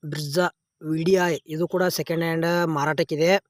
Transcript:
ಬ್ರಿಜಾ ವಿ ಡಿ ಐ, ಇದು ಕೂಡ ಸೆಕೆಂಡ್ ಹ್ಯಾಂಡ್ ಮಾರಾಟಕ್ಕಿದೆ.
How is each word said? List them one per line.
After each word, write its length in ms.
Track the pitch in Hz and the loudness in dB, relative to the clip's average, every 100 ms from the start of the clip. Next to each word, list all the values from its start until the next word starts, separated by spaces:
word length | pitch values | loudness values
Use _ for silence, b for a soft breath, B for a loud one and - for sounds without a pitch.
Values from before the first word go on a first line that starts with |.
| 151 | -8
ಬ್ರಿಜಾ 420 | 151 147 143 180 - _ _ | -8 -4 0 0 -2 _ _
ವಿ 220 | 156 160 | -4 -2
ಡಿ 80 | 165 | 2
ಐ, 260 | 190 175 156 - | 2 2 -2 -6
ಇದು 200 | 156 170 | -6 -2
ಕೂಡ 160 | 180 | 0
ಸೆಕೆಂಡ್ 400 | 185 - - 170 | 0 -2 -4 -2
ಹ್ಯಾಂಡ್ 440 | 165 165 165 175 175 | -2 0 0 0 0
ಮಾರಾಟಕ್ಕಿದೆ. 640 | 151 147 151 170 151 165 196 _ | 0 0 0 -2 2 2 2 _